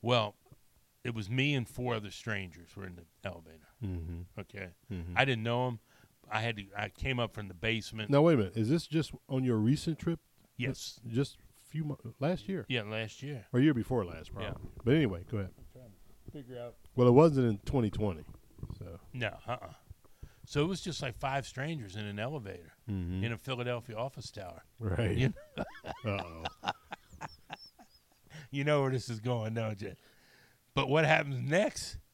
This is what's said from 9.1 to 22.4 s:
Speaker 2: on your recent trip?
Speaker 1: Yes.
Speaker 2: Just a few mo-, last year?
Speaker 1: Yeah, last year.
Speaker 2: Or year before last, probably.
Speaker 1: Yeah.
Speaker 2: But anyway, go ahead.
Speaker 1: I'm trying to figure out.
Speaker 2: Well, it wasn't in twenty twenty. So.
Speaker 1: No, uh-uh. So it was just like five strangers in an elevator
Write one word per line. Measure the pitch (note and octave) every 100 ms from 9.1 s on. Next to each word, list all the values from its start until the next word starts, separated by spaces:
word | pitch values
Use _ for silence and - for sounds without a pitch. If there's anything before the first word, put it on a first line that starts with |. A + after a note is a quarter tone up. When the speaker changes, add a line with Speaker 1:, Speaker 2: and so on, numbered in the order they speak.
| - _
Speaker 2:
on | C3+
your | C3 A2+
recent | G#2+ D3 - D#3
trip? | - E3 _ _ _ -
Speaker 1:
Yes. | B2 B2+ - - A#2
Speaker 2:
Just | A2+ C#3 -
a | - - -
few | D#3
mo-, | D3+ C#3 A#2 -
last | C#3 F3+ -
year? | F#3+ A2+
Speaker 1:
Yeah, | B2+
last | G#2 A2 A2 -
year. | C#3 D3 -
Speaker 2:
Or | B2
year | D3
before | C3+ G#2+ B2+ F2+
last, | E2 D#2
probably. | G2 F2+ -
Speaker 1:
Yeah. | - -
Speaker 2:
But | A#2 D3
anyway, | C3+ F2 F#2
go | A2
ahead. | F#2 -
Speaker 1:
I'm | -
trying | B2+ B2 G2 - - -
to |
figure | D3+ B2 B2
out. | A#2+ - - -
Speaker 2:
Well, | B2
it |
wasn't | B2 E3 C#3 A#2+
in | G2+ -
twenty | C#3+ A2
twenty. | - G#2+ D#2+ - - - - - -
So. | F#2 F2+ -
Speaker 1:
No, | B2+ A2+ - -
uh-uh. | B2 - - _ - - - - - -
So | C#3+
it | D#3
was | F#3+
just | - D3
like | C3+ A2
five | C#3 C#3 C3
strangers | - C#3+ E3 G#2 G2
in | G#2
an | G2+
elevator | A2+ D3+